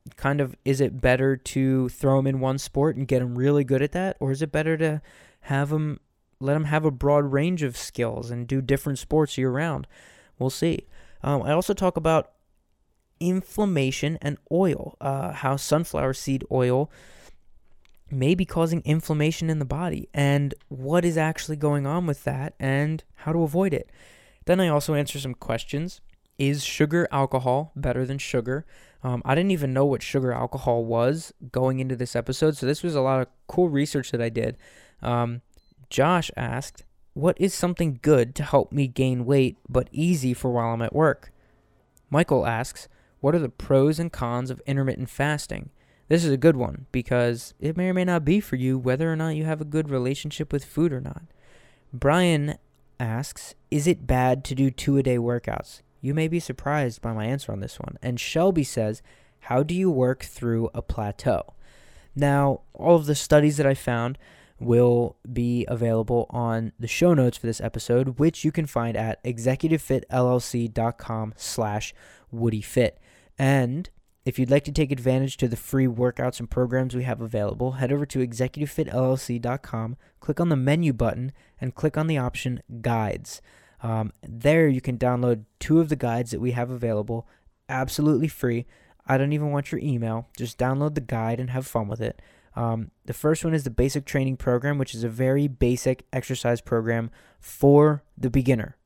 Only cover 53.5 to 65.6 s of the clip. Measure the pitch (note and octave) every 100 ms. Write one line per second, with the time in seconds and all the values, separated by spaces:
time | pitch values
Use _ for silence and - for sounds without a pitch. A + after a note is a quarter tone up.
53.5 | - - D3+ D#3 - B2+ B2+ B2+ B2+ -
54.5 | C3+ C3+ - - C#3 C3 B2 A#2+ A#2+ -
55.5 | G#2+ - - _ - C3 D3+ D#3+ E3+ -
56.5 | B2 C#3+ D3 B2+ A2+ A#2 A2 A2 C#3 -
57.5 | G2+ - - - - B2+ A#2+ - D#3+ F#3+
58.5 | E3+ C3 - G#2+ A2 - - _ _ -
59.5 | B2+ D3+ F3 F#3 C3+ B2+ C3 - - A#2+
60.5 | A2+ A2+ A2+ - - G#2 - - F2+ -
61.5 | - - - - - - C3+ C#3+ C#3 C#3
62.5 | - - - E3 E3+ D3 C#3+ - D3+ D3+
63.5 | D3 C#3 C3+ - A#2+ A#2+ C#3 - - _
64.5 | - A#2 A#2 A#2+ A#2+ A#2+ - - A#2+ A#2+
65.5 | A#2+